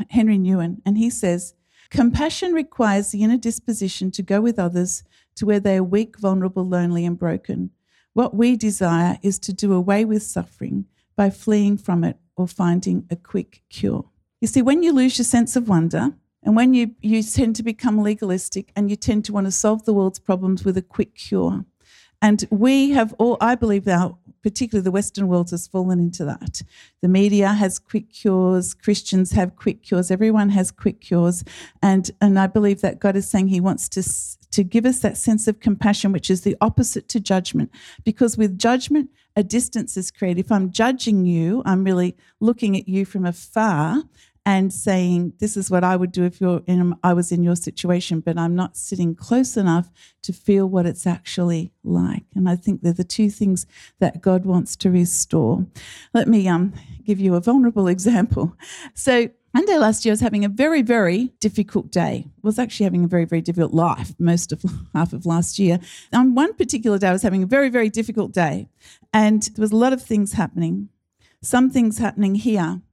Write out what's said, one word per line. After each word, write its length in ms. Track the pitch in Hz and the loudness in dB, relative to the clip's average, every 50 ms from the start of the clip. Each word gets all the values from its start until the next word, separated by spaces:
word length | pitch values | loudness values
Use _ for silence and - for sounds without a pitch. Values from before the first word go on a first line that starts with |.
| 214 - | -10 -2
Henry 300 | - 247 220 220 208 190 | 0 2 2 4 2 2
Nouwen, 420 | 185 185 190 180 165 170 180 - - | 2 2 0 0 0 -4 -6 -4 -2
and 100 | 190 202 | -2 0
he 140 | 214 226 240 | 0 0 0
says, 440 | 240 - - 180 175 180 180 - - _ _ _ _ _ _ _ | -2 -2 -2 -2 -2 -2 -4 -10 -18 _ _ _ _ _ _ _
"Compassion 640 | - - 233 240 - - 294 320 - - 381 359 339 | 0 2 2 2 2 0 -2 -2 -4 -4 -4 -2 -2
requires 560 | 320 294 - _ - 233 208 196 202 202 - | -2 -2 -4 _ 0 0 2 2 0 -2 -2
the 120 | - 202 | -2 0
inner 140 | 220 220 240 | 0 2 2
disposition 720 | 247 - 233 226 - - - 220 - 202 185 - - 190 185 | 0 -2 -4 -6 -6 -6 -6 -6 -4 -4 -6 -4 -6 -6 -6
to 100 | - - | -6 -6
go 180 | 185 - 196 208 | -4 -2 0 0
with 180 | 220 240 226 214 | 0 0 0 0
others 460 | 180 175 175 175 180 185 - - - _ _ _ _ _ _ | -2 -2 0 -2 -2 -2 -4 -8 -12 _ _ _ _ _ _
to 100 | - 220 | -4 -2
where 160 | 208 208 202 | 0 0 0
they 160 | 202 202 190 | 2 0 0
are 80 | 190 185 | 0 0
weak, 340 | 175 196 208 220 214 - - | 0 0 -2 -2 -4 -6 -4
vulnerable, 480 | 202 190 190 190 180 185 185 190 185 | -2 -2 0 0 -2 -2 -2 -4 -4
lonely, 380 | 185 180 180 175 175 175 170 175 | -2 -2 -2 0 0 0 -2 -2
and 140 | 175 175 170 | -2 -4 -4
broken. 520 | 175 165 165 - - - - 170 - - - _ _ _ _ _ _ _ - | -4 -4 -4 -4 -6 -8 -8 -6 -8 -8 -10 _ _ _ _ _ _ _ -2
What 200 | 214 254 - - | -2 -2 0 0
we 220 | 202 233 247 254 | 2 2 2 2
desire 640 | 220 226 214 196 - 190 170 170 165 170 175 185 - | 0 0 -4 -2 0 0 0 2 2 2 0 -2 -2
is 160 | - 202 196 - | -2 -4 -4 -4
to 120 | - - | -6 -10
do 200 | 190 - 208 202 | -6 -4 0 0
away 320 | 190 180 175 196 196 208 226 | 0 0 0 0 0 0 0
with 180 | 220 214 208 | 0 -2 -2
suffering 640 | 208 - - 180 175 - _ _ - - - 196 196 - _ _ _ _ _ | -4 -6 -8 -8 -8 -8 _ _ -10 -6 -6 -6 -8 -8 _ _ _ _ _
by 160 | - 202 196 | 0 0 0
fleeing 460 | 190 - - 220 214 208 202 202 202 | 0 -2 -2 0 2 2 2 2 0
from 260 | 196 - - 175 170 165 | -2 -2 -2 -2 0 0
it 120 | 165 - - _ _ _ | -2 -4 -8 _ _ _
or 140 | - 185 175 | -6 -6 -4
finding 580 | - - 185 175 170 180 - 190 180 180 175 - | -4 -2 0 0 0 0 0 -2 -2 -4 -4 -6
a 60 | 170 | -10
quick 460 | 170 - - - 190 - - _ _ _ _ | -12 -8 -8 -6 -6 -6 -8 _ _ _ _
cure." 380 | - - - - - - - - _ _ _ _ _ _ | -10 -6 -4 -4 -4 -4 -8 -12 _ _ _ _ _ _
You 80 | 233 214 | -6 0
see, 140 | - 269 | 2 2
when 200 | 233 262 285 349 | 4 4 4 4
you 100 | 349 339 | 4 4
lose 260 | 294 262 254 262 - - | 4 4 2 2 2 0
your 60 | 233 | 0
sense 300 | - - 233 233 - - | 2 2 2 2 2 0
of 140 | 254 240 220 | -2 0 2
wonder, 460 | 185 165 165 165 160 160 226 285 - - _ _ _ _ | 2 2 2 2 0 -2 -2 -4 -4 -8 _ _ _ _
and 140 | - 208 214 | 0 2 2
when 180 | 226 247 254 262 | 4 4 4 4
you, 220 | 247 240 220 - - | 4 2 0 -4 -6
you 220 | - 214 220 220 | -2 0 0 0
tend 340 | 214 220 - 262 262 226 220 | 0 -2 0 0 0 0 0
to 60 | 233 | -2
become 400 | 226 233 220 - - 240 214 214 | -4 -6 -6 -4 -2 0 0 2
legalistic 680 | 208 208 214 208 214 190 180 190 - - - 190 - - _ | 2 0 -2 -2 -4 -4 -4 -4 -4 -8 -8 -10 -10 -8 _
and 160 | 208 208 202 | -4 -2 -2
you 60 | 208 | -2
tend 280 | - - - 214 208 208 | -2 -2 -2 0 0 -2
to 60 | - | -2
want 140 | 208 202 196 | -4 -2 -2
to 60 | 190 | -2
solve 320 | 185 - - 214 220 220 220 | -2 0 0 0 0 0 0
the 100 | 226 208 | 0 2
world's 240 | 202 190 190 185 - | 2 2 0 -2 -4
problems 460 | - - 190 185 190 185 190 175 - | -2 -2 -2 0 0 -2 -2 0 0
with 120 | 196 185 | -2 -2
a 60 | 190 | -2
quick 320 | 180 - - - 202 - _ | -4 -4 -4 -4 -4 -4 _
cure. 500 | - - - 202 190 - - - - - - _ _ _ _ _ _ _ _ _ _ | -16 -8 -4 -2 -2 0 -2 -2 -4 -8 -12 _ _ _ _ _ _ _ _ _ _
And 220 | 214 214 214 202 - - | 2 2 2 2 0 -2
we 400 | 220 196 220 262 269 277 269 285 | 0 2 2 4 4 4 2 2
have 220 | 285 262 226 220 - | 2 2 0 0 -2
all, 220 | - 220 240 226 - | 0 0 0 0 0
I 160 | 214 233 247 | 0 0 0
believe 320 | - 240 220 202 202 190 202 | 0 0 0 0 0 0 0
our, 280 | 180 175 180 175 175 - _ - - _ - | 2 2 0 -2 -4 -10 _ -20 -14 _ -6
particularly 400 | 214 208 - 254 220 - 202 180 | -6 -4 -4 -4 -4 -2 -2 0
the 80 | 185 | 0
Western 340 | 180 196 202 - - 202 196 | 0 -2 -2 -4 -4 -4 -2
world 240 | 180 180 175 175 175 | 0 0 0 0 -2
has 160 | 175 170 - | -4 -8 -8
fallen 320 | - - 190 180 185 180 175 | -6 -6 -4 -2 0 0 0
into 260 | 175 170 175 - 160 | 0 -2 -2 -6 -6
that. 380 | 143 - - - - - - - - _ - - _ _ _ | -8 -8 -8 -10 -10 -10 -10 -14 -18 _ -20 -20 _ _ _
The 80 | - 180 | 0 2
media 440 | 185 190 202 208 208 202 196 196 | 4 4 4 4 4 4 4 2
has 280 | 208 208 208 185 185 - | 2 2 0 0 -2 -6
quick 300 | - - - 214 214 - | -8 -6 -6 -6 -6 -8
cures, 640 | - - - 208 190 185 185 180 185 180 180 - - | -10 -4 -2 0 2 2 2 2 2 0 -2 -4 -10
Christians 580 | - - - 208 - - - 196 185 185 180 | -4 -2 -2 -2 -2 -2 -2 0 0 0 2
have 240 | - 208 180 185 - | 0 0 0 -2 -4
quick 260 | - - 208 - - | -6 -6 -6 -6 -6
cures, 260 | _ - 202 180 185 - | _ -2 -2 0 0 0
everyone 420 | 185 185 220 220 214 214 202 202 | 0 0 2 2 2 2 2 2
has 200 | 202 190 185 - | 2 2 0 -2
quick 300 | - - - 202 - - | -4 -4 -4 -4 -4 -4
cures. 420 | - - 185 175 170 175 180 - - - - - - - _ _ | -4 -2 0 2 2 2 0 -2 -6 -14 -16 -20 -20 -20 _ _
And, 300 | - 196 190 190 175 - - _ | 2 2 2 2 0 -2 -2 _
and 180 | 208 202 190 196 | 2 4 4 4
I 80 | 190 | 2
believe 340 | 190 - 214 208 202 196 - | 2 2 2 2 2 2 0
that 200 | - 180 - - | -2 -4 -2 0
God 160 | - 202 190 | 0 0 0
is 120 | 196 196 - | 0 -2 0
saying 200 | - 190 190 190 | 0 0 2 2
he 120 | 190 175 | 2 2
wants 280 | 180 190 - - - - | 2 0 0 -2 -6 -6
to, 120 | - 190 | -6 -6
s-, 380 | 185 - - - - - - - _ _ | -4 -4 -6 -6 -8 -12 -14 -18 _ _
to 100 | - 208 | 0 0
give 240 | 190 180 - 226 220 | 0 2 2 2 2
us 140 | 254 247 247 | 2 2 2
that 160 | - 208 - | 0 -2 -2
sense 320 | - - 240 220 214 - 220 | -2 0 0 0 2 0 -2
of 100 | 208 - | -4 0
compassion, 540 | - 226 196 - - 202 208 - - 196 | 0 -2 0 2 2 0 0 2 0 0
which 180 | 190 165 - - | -2 -2 0 -2
is 120 | 190 175 | -2 0
the 140 | - - - - | 0 -2 -2 0
opposite 480 | - - - - 240 - - 233 - - | 0 0 0 0 -2 -2 -4 -6 -8 -6
to 100 | - 226 | -6 -4
judgment. 540 | 196 - 190 185 185 - - 233 220 - - - - - - - - | -2 0 0 0 0 -2 -4 -4 -4 -4 -8 -14 -20 -20 -20 -6 -4
Because 340 | 220 208 - 247 233 - 220 | -4 0 2 2 2 2 0
with 180 | 220 196 185 | 0 0 0
judgment, 540 | 185 - 233 247 254 - - 294 302 269 - _ _ _ _ _ | 0 0 0 0 0 0 0 0 0 -2 -4 _ _ _ _ _
a 80 | 214 | -4
distance 540 | 196 196 214 240 247 - - 226 220 - - | -2 0 -2 -2 -2 -2 -4 -6 -6 -6 -8
is 160 | 190 180 - | -8 -8 -10
created. 320 | - _ 202 180 175 175 185 | -8 _ -4 -2 -2 -2 -2
If 80 | - | 0
I'm 180 | 220 196 190 180 | 0 0 0 0
judging 540 | 175 - 220 254 262 254 - 233 208 190 180 | 0 0 0 0 0 -2 -2 0 2 2 2
you, 380 | 180 175 165 165 170 208 262 - | 2 2 2 0 0 -2 -2 0
I'm 180 | - 190 190 | 0 0 2
really 340 | 190 190 185 180 180 180 - _ _ _ _ _ | 2 0 0 0 0 -2 -4 _ _ _ _ _
looking 380 | 214 226 240 233 233 202 196 | 0 0 0 0 0 -2 -2
at 120 | 185 - 185 | -2 -2 -2
you 160 | 185 196 196 | -2 -2 -2
from 220 | - - 196 185 | -2 -4 -4 -4
afar 760 | 175 170 - - - - 220 220 214 175 147 151 160 214 294 320 - _ _ _ _ _ _ - | -4 -4 -6 -12 -6 -2 0 0 2 2 0 0 0 -2 -2 -4 -6 _ _ _ _ _ _ 0
and 280 | 202 196 190 190 190 | 0 2 2 2 0
saying, 600 | 190 - - 208 190 185 180 180 180 175 175 170 - _ | -4 -4 -2 0 0 2 2 2 0 0 -2 -4 -4 _
"This 180 | 214 214 - | -6 -6 -4
is 140 | 196 190 - | -6 -4 0
what 140 | 185 180 180 | 0 2 2
I 100 | 180 185 | 2 2
would 160 | 180 180 180 | 0 -2 -2
do 140 | - 185 175 | -2 -2 -2
if 160 | 180 175 - | -2 -2 -2
you're 220 | 190 180 175 - - | -2 0 0 -2 0
in, 280 | - 180 180 180 175 170 - - | 0 0 2 2 0 0 0 0
I 80 | 180 | 2
was 180 | 175 175 175 - | 2 2 0 0
in 140 | 175 175 175 | 0 0 0
your 100 | 175 180 | 0 0
situation," 640 | 170 - - - - - 175 180 175 180 - 175 160 | -2 -4 -8 -8 -6 -2 -2 -2 -2 -2 -2 -4 -4
but 180 | - 170 165 | -2 -4 -2
I'm 200 | 170 165 170 175 | -2 -2 -2 0
not 200 | 180 185 175 - | -2 -2 -4 -8
sitting 380 | - - - 196 185 175 165 165 | -12 -12 -8 -4 -2 -2 -2 -4
close 420 | - - - 233 254 262 254 - | -6 -4 -2 0 0 0 0 0
enough 320 | 226 190 175 165 175 175 - _ _ - _ _ _ | 0 2 2 2 2 0 -4 _ _ -20 _ _ _
to 100 | - - | -10 -10
feel 340 | 180 - _ - 196 196 190 | -10 -4 _ 2 2 2 2
what 180 | 185 190 180 175 | 2 0 0 0
it's 220 | 170 170 - - | 0 -2 -2 -2
actually 640 | 180 175 - - - - 185 175 175 170 160 175 - - _ - | -2 -2 -2 -6 -8 -4 -2 0 0 0 -2 -4 -8 -12 _ -4
like. 400 | - - - - 90 - - - _ - | -2 0 0 0 -2 -4 -6 -10 _ -2
And 140 | 196 185 180 | 0 0 0
I 80 | 175 | 0
think 260 | 180 - 208 190 - | 0 -2 -2 -4 0
they're 100 | - 175 | -2 -2
the 120 | 170 180 175 | -2 -2 -4
two 260 | - - - 214 202 | -4 -2 0 0 0
things 360 | 208 - 214 196 185 175 - - _ - - - _ _ | 0 0 0 0 0 -2 -4 -10 _ -20 -20 -20 _ _
that 200 | 185 151 - 165 | -2 -2 -2 -2
God 240 | - 190 185 185 190 | 0 2 2 2 2
wants 300 | 190 180 175 - - - | 0 0 0 0 -2 -4
to 140 | - - 185 | -2 0 2
restore. 760 | 180 175 175 175 - - - - - 160 - - 165 196 185 - - - - - - - - _ | 2 2 2 0 0 -4 -2 0 0 0 2 2 0 0 -2 -6 -8 -14 -20 -20 -20 -20 -8 _
Let 140 | - 226 - | 0 0 2
me, 220 | - 233 208 185 185 | 4 4 4 4 2
um, 240 | 175 175 180 196 - - - - - - - | 2 2 0 -2 -4 -8 -16 -18 -20 -8 -4
give 160 | 214 202 190 | -4 -2 0
you 160 | 196 185 175 | 2 2 2
a 40 | 175 | 2
vulnerable 460 | 180 233 247 277 247 233 226 208 190 175 | 2 2 4 4 4 4 2 2 2 2
<laughs> 80 | 180 | 0
example. 600 | 185 190 233 240 185 185 - - - - 170 - - - - - - - 277 - | 0 2 2 2 2 2 0 0 -2 -2 -4 -6 -10 -18 -20 -20 -20 -20 -18 -16
So 340 | - - 269 247 240 233 233 - _ _ _ - | -4 0 2 2 2 0 -2 -6 _ _ _ 0
Monday 220 | 247 370 415 370 | 0 2 2 4
last 280 | 302 240 220 214 - - | 4 4 4 2 2 0
year, 80 | 226 | 0
I 20 | 214 | 0
was 60 | 214 | 2
having 240 | 240 220 214 202 202 | 0 0 0 0 -2
a 40 | 202 | -2
very, 340 | 196 233 277 311 330 294 | 0 0 0 2 2 2
very 480 | 226 226 240 226 196 170 180 214 254 247 - _ | 2 2 2 2 2 2 2 0 -2 -4 -4 _
difficult 540 | - 214 - 214 202 - - - - - | -2 -2 0 -2 -2 -2 -2 -4 -4 -2
day. 320 | - 180 165 143 120 123 - | -2 -2 0 0 -2 -6 -8
I 140 | - - _ | -12 -16 _
was 160 | - 214 214 247 | -4 -2 -2 -2
actually 260 | 247 226 - - 208 | -4 -4 -2 -2 -2
having 200 | 185 180 180 175 | 0 2 0 0
a 40 | 170 | 2
very, 180 | 180 175 165 | 2 0 0
very 160 | 165 170 165 | 0 -2 -2
difficult 320 | 165 - 170 180 160 - - | -2 -2 -2 -2 -2 0 2
life 400 | 165 170 165 - - - - - - | 2 2 2 0 -4 -6 -10 -6 -2
most 320 | 175 170 170 175 - - | 0 2 2 0 -2 -4
of 140 | 156 - - 185 - - | -8 -6 -6 -6 -6 -8
<laughs> 160 | - - - | -10 -6 -4
half 180 | 151 170 170 | -2 -2 -2
of 120 | - 151 180 | -4 -6 -4
last 340 | 175 165 170 170 - - - | -2 0 0 -2 -2 -2 0
year. 200 | 196 175 170 175 180 - - - - _ | 2 2 2 0 -2 -8 -18 -20 -10 _
On 220 | - 233 254 262 240 | 0 2 4 4 4
one 200 | 254 302 403 440 | 2 2 0 0
particular 440 | - 370 254 294 247 220 226 202 190 | -2 -4 -2 -4 -2 0 0 0 2
day, 100 | 202 185 | 2 2
I 40 | |
was 100 | 180 190 | 2 2
having 220 | - 202 185 190 185 | 0 0 0 0 0
a 20 | |
very, 220 | 185 262 277 277 262 | 2 2 2 2 2
very 220 | 233 247 226 214 | 2 0 0 0
difficult 420 | - 226 220 240 208 220 185 - | 0 -2 -4 -4 -4 -4 -4 -2
day, 360 | - 185 170 147 151 - - - _ _ _ - - _ _ _ | 0 0 0 0 -2 -4 -8 -12 _ _ _ -20 -20 _ _ _
and 300 | - 214 214 214 214 214 | 2 4 4 4 4 2
there 200 | - - - 214 | 0 -4 -4 -4
was 80 | 214 208 | -2 0
a 60 | 214 | 2
lot 160 | 220 240 262 | 2 2 2
of 100 | 262 254 | 0 -2
things 300 | - - 226 208 202 196 | -2 -2 -2 -2 -2 -2
happening. 560 | - 226 170 156 - 170 170 165 180 196 202 - _ _ _ _ _ _ _ _ _ _ | -2 -4 -4 -4 -2 -4 -2 -2 -2 -4 -8 -12 _ _ _ _ _ _ _ _ _ _
Some 280 | - - - 247 262 254 | -6 0 2 2 2 2
things 280 | 262 262 233 220 214 - | 2 2 2 2 0 -2
happening 360 | 233 196 - 202 208 190 196 | -4 -4 -2 0 0 0 0
here, 460 | 208 214 247 220 196 165 160 185 180 - _ | 0 0 0 0 0 0 -2 -4 -6 -10 _